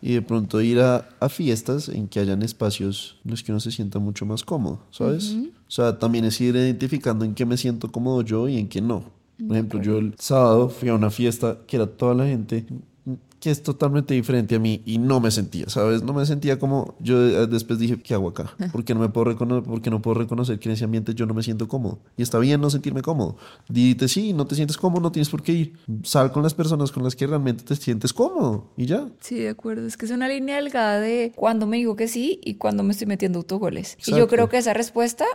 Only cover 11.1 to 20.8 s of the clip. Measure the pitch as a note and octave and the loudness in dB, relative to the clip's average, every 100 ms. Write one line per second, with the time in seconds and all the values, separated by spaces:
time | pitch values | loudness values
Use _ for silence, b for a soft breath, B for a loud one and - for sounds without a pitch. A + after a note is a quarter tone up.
11.1 | G#2 A#2+ A2+ A#2 A2+ - B2+ G#2+ A2 B2 | 2 0 2 -2 -4 -4 -2 -2 0 2
12.1 | B2 C#3 B2+ G#2 A2+ A2+ B2+ - _ - | 2 2 0 -2 -4 -6 -12 -14 _ -10
13.1 | B2+ _ _ E3 D3 - C3+ C#3+ C#3+ C#3+ | -10 _ _ -2 -2 -2 0 2 2 2
14.1 | C3+ A#2 B2+ A2 A2+ A2 G#2+ A2 A2+ B2 | 0 2 0 2 2 2 0 -2 0 2
15.1 | C3+ A#2 A2 F#2 F2+ - - G#2+ A2+ A#2 | 4 4 0 -2 -6 -6 0 2 2 0
16.1 | C#3+ C#3 D3 C#3+ C3+ C#3 C#3 - - A2+ | -2 0 0 0 0 0 0 -2 -6 2
17.1 | B2+ B2 G2+ A2+ A2+ A2+ A#2 A#2 A#2 - | 4 6 4 2 0 -2 -2 0 -2 -2
18.1 | A2 F#2 - - - F3+ D#3 A#2 A#2 A2+ | -2 -2 -6 -10 -6 -6 -4 -2 0 0
19.1 | G#2+ A#2 A2+ A#2+ B2 A#2+ A2+ A2+ A2 G#2+ | 2 0 0 0 0 -2 -4 -2 -2 0
20.1 | A2+ A#2 A#2 B2 G#2+ A2+ A2 | 0 0 -2 -2 -2 -2 -2